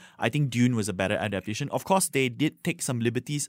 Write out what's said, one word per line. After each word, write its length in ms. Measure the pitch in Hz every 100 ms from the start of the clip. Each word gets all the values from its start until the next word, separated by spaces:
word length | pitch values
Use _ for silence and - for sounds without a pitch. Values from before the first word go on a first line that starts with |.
| - -
I 80 | 113
think 220 | 147 139
Dune 260 | 120 123 117
was 140 | 104
a 40 |
better 220 | 92 95 104
adaptation. 540 | 101 98 101 110 143
Of 160 | 127 -
course, 240 | 190 -
they 180 | 139 127
did 340 | 117 151 -
take 180 | 170 170
some 180 | - 120
liberties 480 | 113 120 123 147